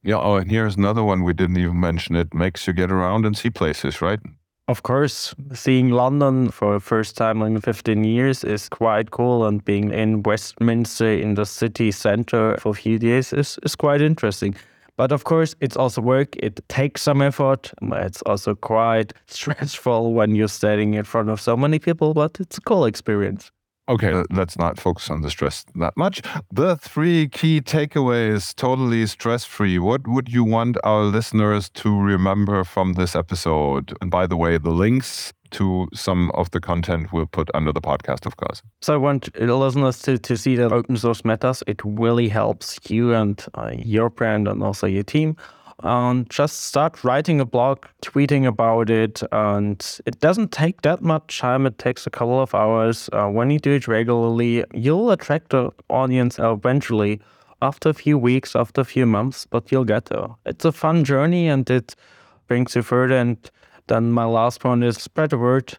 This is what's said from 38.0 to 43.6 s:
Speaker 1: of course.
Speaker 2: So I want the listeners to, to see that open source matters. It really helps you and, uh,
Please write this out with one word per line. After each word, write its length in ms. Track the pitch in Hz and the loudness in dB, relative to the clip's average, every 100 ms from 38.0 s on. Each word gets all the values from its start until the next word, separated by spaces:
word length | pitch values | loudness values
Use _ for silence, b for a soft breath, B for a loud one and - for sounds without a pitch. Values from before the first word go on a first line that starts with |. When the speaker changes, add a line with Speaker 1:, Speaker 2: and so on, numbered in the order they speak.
| - 65 | -4 -6
Speaker 1:
of 120 | - - | -8 -8
course. 260 | - - - _ | -10 -10 -20 _
Speaker 2:
So 120 | - | -2
I 40 | 151 | 0
want 340 | 139 139 - | 0 -2 -4
the 220 | - 120 127 | -4 0 2
listeners 440 | 135 131 135 123 | 2 2 0 0
to, 140 | - 127 | -2 -2
to 200 | - 117 | -2 -2
see 180 | 135 123 | 0 2
that 160 | 120 | 2
open 240 | 120 117 120 | 2 0 0
source 280 | 117 113 | 0 0
matters. 400 | 113 113 123 127 - | -2 0 0 -2 -6
It 140 | 104 | -6
really 440 | 104 104 117 117 117 | -6 0 2 2 2
helps 500 | 107 107 101 - - - | 2 0 -2 -8 -14 -4
you 240 | 110 120 | 0 2
and, 320 | 113 107 101 - | 2 2 -2 -10
uh, 180 | - | -10